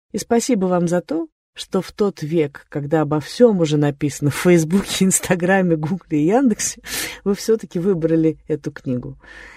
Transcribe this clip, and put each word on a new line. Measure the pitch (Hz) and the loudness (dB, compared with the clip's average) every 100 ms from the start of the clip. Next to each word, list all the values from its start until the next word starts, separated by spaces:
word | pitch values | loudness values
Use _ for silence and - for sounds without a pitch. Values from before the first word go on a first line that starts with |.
| _ | _
И | 214 | -10
спасибо | - 233 - 226 185 | 0 0 2 0 2
вам | 180 175 | 0 0
за | 175 | -2
то, | - 311 330 _ _ - | -2 -8 -8 _ _ -18
что | - 190 | -6 -6
в | - | -6
тот | - 208 - | -4 -4 -2
век, | 147 170 147 - - | -4 -2 -2 -6 -10
когда | 151 143 160 | -8 -2 0
обо | 147 151 | 0 -2
всём | 143 - 240 190 | -4 2 4 4
уже | 156 151 | 2 2
написано | 147 143 147 - 143 | 0 0 -4 -2 -2
в | - | 0
Фейсбуке, | 180 175 156 196 - - 190 | 4 4 4 0 -2 0 0
Инстаграме, | - - 165 180 196 180 | 0 0 0 2 2 2
Гугле | 160 151 180 - 151 | 0 -2 -6 -2 0
и | 156 | 2
Яндексе, | 233 269 208 - - - - - - | 4 2 0 -4 -8 -10 -8 -8 -6
вы | 196 | -4
всё-таки | 202 - 226 190 180 | -2 0 -2 -2 -4
выбрали | 185 175 160 165 160 151 - | -2 0 0 2 2 -2 -6
эту | 151 147 | -6 -6
книгу. | - 143 123 127 135 - - - | -10 -6 -6 -6 -16 -20 -20 -20